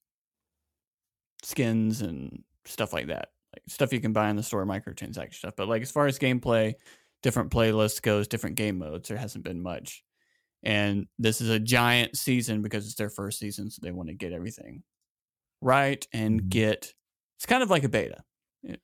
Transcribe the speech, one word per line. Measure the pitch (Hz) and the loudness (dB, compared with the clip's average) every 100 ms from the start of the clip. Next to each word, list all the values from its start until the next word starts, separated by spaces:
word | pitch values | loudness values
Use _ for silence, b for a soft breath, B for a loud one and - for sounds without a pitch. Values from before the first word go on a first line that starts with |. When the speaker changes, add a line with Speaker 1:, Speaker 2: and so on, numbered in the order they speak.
| _ _ _ _ _ _ _ _ _ _ _ _ _ - | _ _ _ _ _ _ _ _ _ _ _ _ _ -18
Speaker 1:
skins | - - 120 113 110 110 | -8 -2 2 2 2 0
and | 90 71 67 - - _ - | -4 -6 -10 -14 -20 _ -14
stuff | - 107 | -6 -4
like | 80 67 | -4 -6
that, | 78 - _ _ | -8 -10 _ _
like, | - - | -20 -16
stuff | - 131 | -4 -2
you | 123 | 0
can | 110 | 0
buy | 110 107 | 2 2
in | 104 | 0
the | |
store, | - 104 98 | -2 -2 -2
microtransaction | 98 - - - - - | -4 -8 -12 -12 -10 -12
stuff. | - - - | -12 -12 -6
But, | 98 | -2
like, | 113 | -2
as | 127 | -2
far | 151 143 | 0 0
as | 131 | 2
gameplay, | 131 123 123 113 110 - b b b b | 2 2 2 4 2 -2 b b b b
different | 127 120 78 | 0 0 0
playlists | 117 110 110 107 - | 4 4 4 2 2
goes, | 113 104 104 | 2 2 2
different | 113 92 104 | -4 -2 -2
game | 107 92 | 0 -2
modes, | 76 85 - | -6 -8 -8
there | 110 | -8
hasn't | 107 - - | -8 -8 -8
been | 87 | -6
much. | 90 85 - - _ _ _ _ _ _ | -6 -8 -10 -16 _ _ _ _ _ _
And | 110 104 104 101 - - | 0 2 2 0 -2 0
this | 113 110 | 2 2
is | 113 | 2
a | 110 | 2
giant | 113 123 120 120 117 - | 4 4 6 4 2 -2
season | - 123 117 107 | 0 2 2 -2
because | 104 107 104 | -2 -4 -6
it's | - | -6
their | 107 | -6
first | - 101 - | -4 -8 -6
season, | 104 101 104 | -8 -8 -10
so | - | -10
they | 90 | -10
want | 90 80 | -8 -10
to | 92 | -8
get | 92 | -8
everything | 85 92 - 55 104 - _ _ _ _ _ _ _ | -8 -8 -12 -16 -18 -20 _ _ _ _ _ _ _
right | 127 135 139 135 - | 2 4 4 0 -4
and | 117 110 110 | -2 2 2
Speaker 2:
Mm-hmm. | 92 | 2
Speaker 1:
get, | 110 107 - - - _ _ _ _ | 4 4 2 -4 -20 _ _ _ _
it's | - | 0
kind | 254 | 2
of | 226 | 6
like | 170 | 4
a | 135 | 4
beta, | 110 62 50 - _ _ _ - - | 0 -2 -8 -18 _ _ _ -14 -14